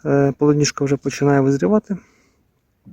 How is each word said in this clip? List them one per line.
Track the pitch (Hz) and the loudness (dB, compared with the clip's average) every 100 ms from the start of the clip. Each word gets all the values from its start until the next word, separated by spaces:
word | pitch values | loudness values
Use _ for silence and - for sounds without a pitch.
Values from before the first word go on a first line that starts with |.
| 151 | -2
Е, | 139 139 135 | 0 0 0
полудніжка | 147 147 147 - 139 | 0 2 0 -2 -4
вже | 143 | -4
починає | 139 - 143 139 | -6 -2 0 2
визрівати. | 135 139 175 214 - 185 - _ _ _ _ _ _ _ - | 2 0 0 0 -2 -10 -12 _ _ _ _ _ _ _ -20